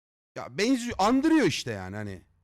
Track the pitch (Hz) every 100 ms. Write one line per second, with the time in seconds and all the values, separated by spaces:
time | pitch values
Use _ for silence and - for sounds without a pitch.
0 | _ _ _ - 98 131 220 262 240 214
1 | 202 262 311 311 196 - 123 101 92 104
2 | 104 92 - _